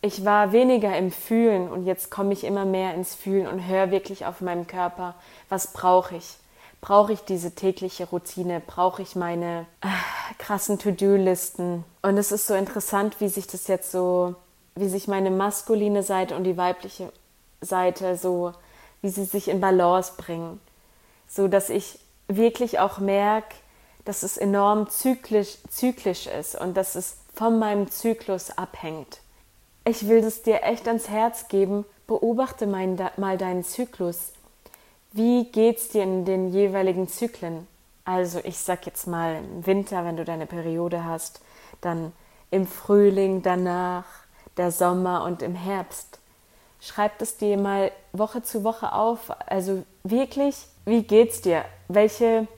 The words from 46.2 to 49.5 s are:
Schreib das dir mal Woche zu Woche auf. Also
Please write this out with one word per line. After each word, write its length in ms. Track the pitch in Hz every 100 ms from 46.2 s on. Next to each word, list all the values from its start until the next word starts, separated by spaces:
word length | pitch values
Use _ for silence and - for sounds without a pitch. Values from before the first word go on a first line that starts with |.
| _ _ _ _ _ _
Schreib 380 | - - 208 208
das 180 | 226 -
dir 200 | 208 202
mal 360 | 202 196 196 - -
Woche 300 | 185 214 240
zu 200 | 233 226
Woche 300 | 208 226 -
auf. 400 | - 220 233 - -
Also 380 | -